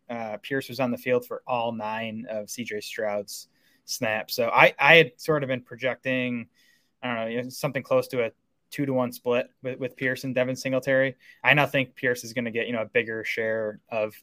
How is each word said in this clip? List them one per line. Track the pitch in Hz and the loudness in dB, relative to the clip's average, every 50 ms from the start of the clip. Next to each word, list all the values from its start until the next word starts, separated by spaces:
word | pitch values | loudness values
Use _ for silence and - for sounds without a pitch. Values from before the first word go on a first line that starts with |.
| _ - | _ -12
uh, | 120 117 113 110 107 104 - | -10 -8 -8 -8 -10 -10 -8
Pierce | - 139 135 131 - | -4 -4 -4 -4 -4
was | 123 117 | -4 -4
on | 135 123 | -2 -2
the | 120 120 | -2 -2
field | - 131 123 123 123 | -2 0 0 0 0
for | - 113 - - | -2 -10 -10 -6
all | - 151 120 117 117 113 | -4 -2 -2 -2 -2 -4
nine | 110 107 107 110 110 113 113 107 110 113 - | -6 -6 -6 -6 -6 -6 -8 -8 -10 -10 -8
of | 110 107 104 104 | -8 -8 -8 -8
C | - - 120 | -10 -10 -8
J | 107 107 104 | -8 -8 -8
Stroud's | - - - - 110 107 101 104 104 - - - - - _ _ _ _ _ _ _ | -8 -8 -6 -4 -2 -2 -2 -2 -4 -6 -10 -16 -16 -18 _ _ _ _ _ _ _
snaps. | - - - 123 110 107 107 - - - | -10 -8 -4 -2 -2 -2 -2 -4 -4 -2
So | - 117 117 | -2 0 4
I, | 98 123 147 180 - - | 6 8 8 8 8 6
I | 143 143 160 | 6 8 10
had | 170 160 - - | 10 8 6 2
sort | - - - 156 147 139 | -6 -2 0 0 0 0
of | 127 | -2
been | 131 123 - | -2 -4 -6
projecting, | - 123 117 127 127 117 - - 131 131 127 127 127 120 120 113 - _ _ _ _ _ _ _ _ _ _ - | -8 -10 -6 -4 -4 -4 -2 -2 0 0 0 0 -2 -4 -6 -8 -10 _ _ _ _ _ _ _ _ _ _ -6
I | |
don't | 123 120 | -6 -4
know, | 113 113 | -4 -4
you | 113 113 120 123 | -4 -4 -4 -6
know, | 127 | -6
something | 127 - - 147 123 135 120 | -6 -6 -4 -4 -4 -4 -2
close | - 135 131 127 - | 2 2 2 2 0
to | - 127 117 | -2 -2 -2
a | 113 - _ _ _ _ _ _ _ | -2 -4 _ _ _ _ _ _ _
two-to-one | - - 143 135 131 127 123 120 | -6 -4 -2 0 0 0 0 -2
split | 120 - - 123 120 123 - - _ _ - | -4 -6 -2 0 0 0 0 -2 _ _ -10
with, | 131 127 135 | -8 -8 -6
with | 131 123 - | -6 -8 -6
Pierce | - 135 127 131 131 - | -4 -2 -2 -2 -2 -4
and | 139 123 | -2 0
Devin | 127 127 127 131 | 0 0 0 0
Singletary. | 127 - 131 131 131 127 139 135 131 135 135 127 _ _ - - _ - | -4 -2 -2 0 0 2 2 4 4 4 2 0 _ _ -20 -12 _ 4
I | 123 135 | 4 6
now | 147 143 | 6 4
think | 131 - 139 131 - - | 2 2 0 -2 -2 -4
Pierce | - - 127 123 123 - | -4 -2 -2 -2 -2 -4
is | 113 113 | -8 -6
gonna | - 120 117 | -6 -4 -4
get, | 107 117 117 | -2 -2 -2
you | 113 123 | -2 -2
know, | 113 110 | -4 -4
a | |
bigger | 107 - 123 117 110 113 110 107 | 0 0 0 0 0 -2 -6 -6
share | - - - 113 110 110 113 110 107 104 - _ - | -6 -4 -2 0 0 0 0 -2 -4 -6 -8 _ -6
of | 117 110 107 110 107 - | -4 -2 -2 -2 -4 -6